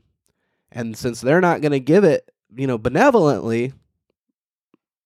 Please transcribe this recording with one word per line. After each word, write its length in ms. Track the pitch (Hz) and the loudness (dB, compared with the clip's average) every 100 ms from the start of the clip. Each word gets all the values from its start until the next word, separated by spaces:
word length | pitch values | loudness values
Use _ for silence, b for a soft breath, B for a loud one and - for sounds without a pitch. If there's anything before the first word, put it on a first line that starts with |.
| _ _ _ _ _ _ _ | _ _ _ _ _ _ _
And 240 | - 117 110 | -12 -10 -8
since 240 | 127 117 | -8 -4
they're 200 | 120 165 | 0 2
not 200 | 180 151 | 2 0
gonna 180 | 147 143 | -2 -2
give 260 | 127 175 190 | 2 4 4
it, 260 | 131 - _ _ 117 | 2 -4 _ _ -8
you 120 | 135 | -4
know, 100 | 120 | -4
benevolently, 960 | 117 135 262 240 156 110 104 113 123 135 _ _ _ _ _ _ _ _ _ _ _ _ | -4 2 2 4 2 0 -2 -4 -6 -10 _ _ _ _ _ _ _ _ _ _ _ _